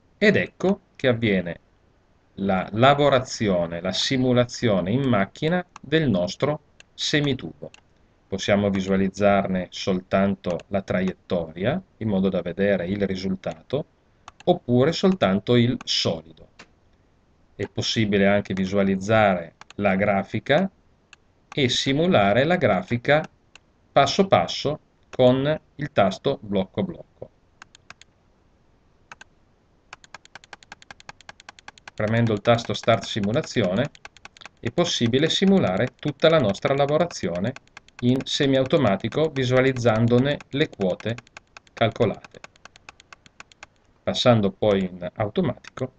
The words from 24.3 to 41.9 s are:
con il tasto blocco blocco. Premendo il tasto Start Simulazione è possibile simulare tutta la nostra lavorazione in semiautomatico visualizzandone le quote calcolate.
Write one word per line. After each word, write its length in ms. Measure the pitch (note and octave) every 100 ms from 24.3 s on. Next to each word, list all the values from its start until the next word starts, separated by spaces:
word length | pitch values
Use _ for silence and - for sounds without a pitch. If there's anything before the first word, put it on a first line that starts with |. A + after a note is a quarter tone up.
| G2+ E2+ - C#3 D3+ _ _ _
con 520 | - B2+ C3 C#3+ D#3 - -
il 160 | C#3+
tasto 460 | - G2 F#2+ C#3 C3+
blocco 400 | G#2 G2 F#2 -
blocco. 480 | F#2 E2 - _ - _ _ _ - _ _ - - _ _ _ _ _ _ _ _ _ _ - - _ _ _ _ _ _ - - - _ - - - - - - - - - - - - - - - -
Premendo 400 | - G#2+ A2+ A#2
il 80 | G#2
tasto 320 | - A#2+ -
Start 300 | G#2 - A2+
Simulazione 840 | - A2+ G2 B2+ - B2+ F#2+ G2 D3 - - - - - - _
è 100 | A#2
possibile 600 | - E3+ - A#2 B2+ D#3
simulare 640 | - G3 G3 F#2+ F#2+ B2+ -
tutta 300 | D3+ - D#3+
la 100 | D#3+
nostra 360 | G#2+ G2 C3+
lavorazione 800 | C3+ C#3+ D#3 F3 - F#2 F2 G#2+ - - - - -
in 180 | B2 C3
semiautomatico 1080 | - - C#3+ C3 C3 D#3+ A#2+ F#2+ A#2 C#3+ D#3
visualizzandone 1040 | C#3 B2 B2+ C3 B2 A#2 A2 A#2 A#2+ C#3 D3 -
le 180 | C#3 D#3
quote 460 | - F#2+ E2+ G#2+ A#2+ - - _ - _
calcolate. 680 | - A2+